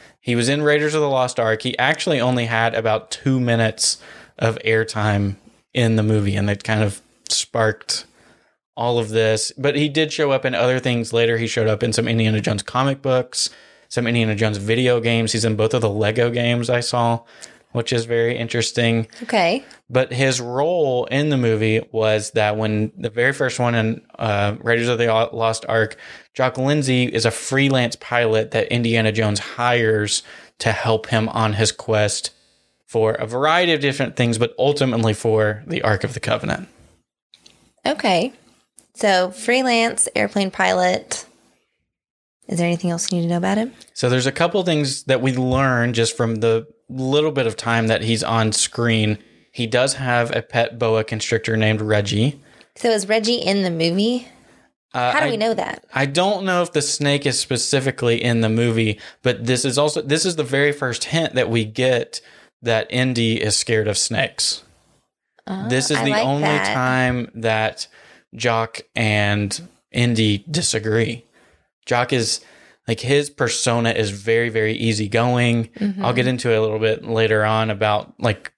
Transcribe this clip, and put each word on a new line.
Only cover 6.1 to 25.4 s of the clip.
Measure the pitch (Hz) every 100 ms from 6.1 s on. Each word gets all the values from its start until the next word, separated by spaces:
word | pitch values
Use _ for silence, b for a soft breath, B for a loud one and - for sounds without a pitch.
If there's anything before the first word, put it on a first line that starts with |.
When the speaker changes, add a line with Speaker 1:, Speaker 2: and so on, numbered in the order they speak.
| 110 101 101
Speaker 1:
and | 101
it | 101
kind | - 107
of | 104 - _ _ -
sparked | - - 117 110 104 - - - b b b b b _ -
all | 120 120
of | 110
this. | 113 110 110 - -
But | 135 143
he | 151
did | 151 156
show | - 143
up | 135
in | 131
other | 117 123 127
things | 127 120 113
later. | 117 117 113
He | 113
showed | 120 110
up | 107
in | 120
some | 113 117
Indiana | 113 110 110
Jones | 101 104
comic | - 127 139 139
books, | 139 127 123 - - B B B B
some | 123 117
Indiana | 120 110
Jones | 104 110 101
video | 101 113 127 120
games. | 113 113 113
He's | 113
in | 113 107
both | 110
of | 123
the | 110
Lego | 104 104 117 120
games | 120 120 120 117
I | 123
saw, | 120 123 117 117 - B B B B
which | 120 113
is | 120 113
very | 117 117 120
interesting. | 117 120 - - 117 113 110 -
Speaker 2:
Okay. | 240 214 170 247 - B _
Speaker 1:
But | 127 131
his | 123 135 127
role | 120 127 156 180 143 123 -
in | 135 151
the | 135
movie | 117 110 110 110 -
was | 113 110 107 101
that | 110 104 107
when | 107 107 107 -
the | 117
very | 113 127
first | 139 127 -
one | 120
in, | 117 110 - _ -
uh, | 113 101 101 104
Raiders | 117 117 120
of | 117
the | 117 110 117
Lost | 117